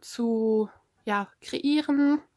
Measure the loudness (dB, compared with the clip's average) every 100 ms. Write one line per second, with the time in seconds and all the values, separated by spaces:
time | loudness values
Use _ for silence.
0 | -14 -4 -2 0 2 2 0 -6 _ _
1 | -4 -4 -4 _ -10 -4 0 0 0 2
2 | 2 2 -2